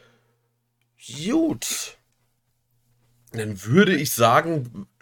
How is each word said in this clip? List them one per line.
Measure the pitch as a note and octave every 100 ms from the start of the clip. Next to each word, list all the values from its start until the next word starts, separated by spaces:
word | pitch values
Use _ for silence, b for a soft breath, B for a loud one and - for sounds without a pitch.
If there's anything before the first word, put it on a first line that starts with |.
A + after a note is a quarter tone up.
| b b b b _ _ _ _ _ _ - B2+ E3+
Gut. | D4+ D#4+ A2+ - - - - _ _ _ _ _ _ _ _ _ _ _ _ _
Dann | A2+ G#2+ G2 G#2
würde | D3+ G#3 D#3
ich | C#3+
sagen, | - A2+ C3 E3 D#3+ B2 G2+ G2 _